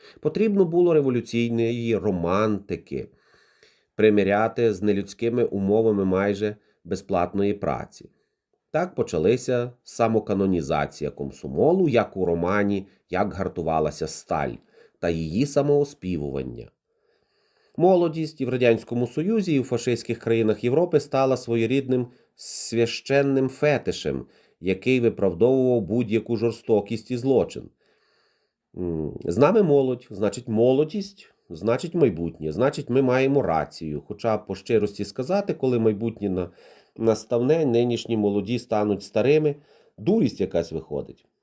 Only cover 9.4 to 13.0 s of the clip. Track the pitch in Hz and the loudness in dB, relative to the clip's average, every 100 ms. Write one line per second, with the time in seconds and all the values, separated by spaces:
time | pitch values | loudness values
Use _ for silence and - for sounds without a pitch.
9.4 | - 123 123 - - - 113 113 110 98 | 0 -2 -4 -10 -10 -2 2 2 0 0
10.4 | 98 90 71 76 71 - 73 - 69 - | 2 0 0 -2 -2 -4 -8 -8 -10 -10
11.4 | 71 71 135 190 165 117 104 98 87 85 | -6 0 2 4 2 2 0 -2 -2 0
12.4 | 87 104 101 101 95 _ | 0 2 2 -2 -4 _